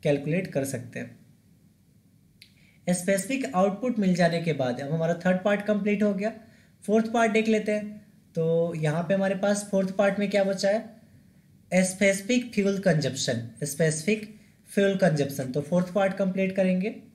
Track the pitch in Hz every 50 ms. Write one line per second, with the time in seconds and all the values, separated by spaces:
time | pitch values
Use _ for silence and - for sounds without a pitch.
0 | - 160 147 139 - 156 156 185 190 - - 147 135 135 - 120 117 117 - 123
1 | 123 120 - - - _ - _ _ _ _ _ _ _ _ _ _ _ _ _
2 | _ _ _ _ _ _ _ _ - - _ _ _ _ _ _ _ - 180 180
3 | - - 196 190 190 - 262 277 262 - - 180 190 208 196 - - 254 240 226
4 | 202 185 180 170 180 165 165 170 165 170 151 131 131 123 123 127 139 139 156 165
5 | 165 165 175 170 - 185 185 185 - 208 202 202 208 - 214 202 190 208 208 208
6 | 214 208 196 185 196 220 233 - - - - - - _ _ _ - - 202 226
7 | 226 226 226 240 226 226 208 220 220 220 220 214 208 214 208 214 208 208 - -
8 | - _ _ - _ _ _ 170 160 160 165 165 170 170 170 165 156 151 147 165
9 | 175 - 196 190 190 190 196 185 202 202 208 202 - - - 190 190 185 190 -
10 | 208 202 196 196 202 196 196 202 196 196 196 190 - 196 202 226 233 - - -
11 | - - - - - - _ - _ _ - - _ _ - 185 185 185 - -
12 | 208 196 196 190 - - 247 247 247 - - 208 196 196 196 190 190 190 165 156
13 | 139 131 120 - - - 127 117 113 - - - 151 147 - - 170 156 151 -
14 | - - 214 214 - - - - - - _ _ _ - - - 196 196 196 190
15 | 190 175 156 147 139 135 - - 135 123 - 151 147 - 175 175 180 - - 208
16 | 196 196 190 - 202 190 185 190 190 190 190 - 190 185 185 185 185 220 233 -
17 | - - _